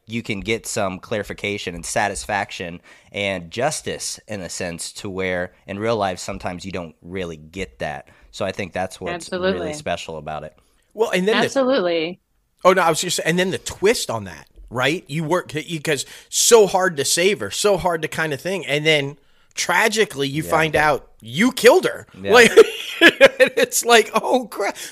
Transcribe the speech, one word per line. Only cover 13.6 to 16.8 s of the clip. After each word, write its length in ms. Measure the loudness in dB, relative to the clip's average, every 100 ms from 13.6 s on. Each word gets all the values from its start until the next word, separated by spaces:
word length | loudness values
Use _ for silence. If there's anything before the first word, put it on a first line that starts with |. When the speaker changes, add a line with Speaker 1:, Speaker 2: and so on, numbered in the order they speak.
| -8 0 2 2 -2
Speaker 3:
on 140 | -6
that, 220 | -8 -14 -20 -20 -10
right? 340 | -2 0 -2 -4
You 160 | -6
work, 280 | -2 -2 -2
you, 260 | -8 -8 -6
'cause 240 | -4 -4 -4 -14 -8
so 380 | 0 6 8 8
hard 300 | 4